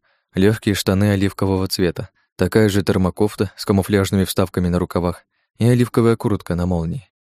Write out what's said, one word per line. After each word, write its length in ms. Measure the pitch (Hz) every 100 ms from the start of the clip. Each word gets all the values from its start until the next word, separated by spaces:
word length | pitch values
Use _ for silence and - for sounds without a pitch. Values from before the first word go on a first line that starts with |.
| _ _ _
Легкие 400 | 92 98 113 -
штаны 360 | 98 - 95 104
оливкового 560 | 98 98 - 98 95 95
цвета, 420 | - 87 - - _ _ -
такая 320 | 90 113 107
же 140 | 98
термокофта 680 | 92 95 90 - 104 - 104 -
с 80 |
камуфляжными 600 | - 98 90 101 95 98
вставками 440 | 92 - 92 - 90
на 100 | 87
рукавах 460 | 87 90 87 - _ _ _ _
и 80 | 113
оливковая 500 | 123 120 - 117 117
куртка 380 | 117 101 -
на 120 | 87 87
молнии. 420 | 87 82 107 - _